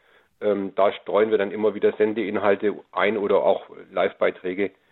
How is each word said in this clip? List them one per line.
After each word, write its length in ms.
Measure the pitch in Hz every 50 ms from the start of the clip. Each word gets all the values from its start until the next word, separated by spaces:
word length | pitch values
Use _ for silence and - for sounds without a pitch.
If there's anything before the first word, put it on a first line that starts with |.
| _ _ _ _ _ _ _ -
Ähm, 320 | 104 104 101 101 98 95 -
da 180 | - 95 101 95
streuen 380 | - - - 82 101 110 110
wir 60 | 110 101
dann 140 | 98 101
immer 240 | 87 107 107 107 101
wieder 180 | 104 104 104 101 -
Sendeinhalte 760 | 107 110 110 117 104 95 104 101 98 104 98 95 107 104 90 73 - _
ein 260 | - 92 90 101 113 104
oder 260 | 101 98 98 90 65
auch 220 | - 92 - - - - - - -
Live-Beiträge, 800 | 95 90 92 98 - - - 92 90 - - 92 92 95 101 92 _ _ _ _